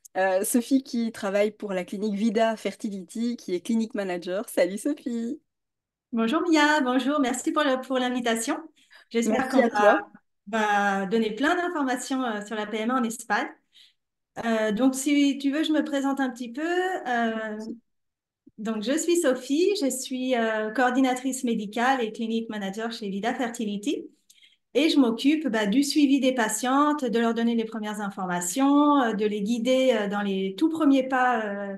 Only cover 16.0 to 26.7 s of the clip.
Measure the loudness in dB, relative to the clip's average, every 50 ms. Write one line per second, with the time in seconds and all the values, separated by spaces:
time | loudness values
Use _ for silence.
16 | 0 0 0 0 -2 -4 -4 -6 -10 -10 -8 -6 -4 -2 0 0 0 -2 -2 -4
17 | -4 -2 -2 0 0 0 -2 -4 -6 -6 -8 -8 -10 -10 -12 -14 _ _ _ _
18 | _ _ _ _ _ _ _ _ _ -20 _ -10 -6 -4 -4 -4 -2 -2 -2 0
19 | 0 0 0 2 2 2 0 0 -2 -4 0 2 2 2 2 0 0 -2 -2 -4
20 | -8 -8 -6 -6 -2 -2 0 0 0 0 -2 -2 -4 -4 0 0 2 2 4 2
21 | 2 2 2 0 -2 -4 -6 -2 -2 -2 -2 -2 -4 -4 -4 0 2 2 2 2
22 | 0 -4 -4 -6 -6 -2 -2 -4 -4 -4 -8 -6 -6 -6 -6 -6 -6 -8 -8 -8
23 | -8 -6 -6 -4 -2 -2 -2 -2 -4 -6 -4 -6 -6 -4 -6 -6 -4 -4 -6 -6
24 | -6 -12 _ _ _ _ -20 _ _ _ _ _ _ _ 0 2 2 4 4 4
25 | 4 4 2 2 2 2 2 2 0 -2 0 0 0 2 2 2 2 2 4 4
26 | 4 4 4 4 4 2 2 2 0 0 -2 -2 -2 0